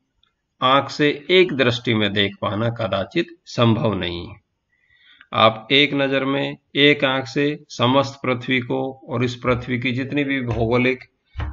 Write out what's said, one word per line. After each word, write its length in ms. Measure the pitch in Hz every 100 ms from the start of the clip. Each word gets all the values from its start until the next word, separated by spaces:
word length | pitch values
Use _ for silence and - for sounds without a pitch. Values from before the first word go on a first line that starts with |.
| _ _ _ _ _ _
आंख 280 | 127 139 131
से 360 | - 147 143 -
एक 240 | 185 180
दृष्टि 400 | 135 123 120 123
में 200 | 110 104
देख 220 | 104 98 -
पाना 280 | 101 101 117
कदाचित 580 | 117 104 98 95 165 - - -
संभव 480 | - 117 107 110
नहीं 340 | 95 87 87 87
है। 140 | - _ _ _ _ _ _ _ _ -
आप 340 | 110 110 110 -
एक 220 | 139 147
नज़र 320 | 139 135 135 135
में, 320 | 139 139 143 _ 143
एक 280 | 143 143
आंख 220 | 139 135 123
से 400 | 147 143 151 -
समस्त 500 | - 120 139 127 -
पृथ्वी 360 | 131 120 127 131
को 460 | 123 131 135 131 -
और 140 | 120
इस 120 | 123 -
पृथ्वी 440 | 127 123 - 120
की 120 | 127
जितनी 320 | 123 131 143
भी 180 | 139 135
भौगोलिक 580 | 120 113 113 123 127 127 - _ _ - -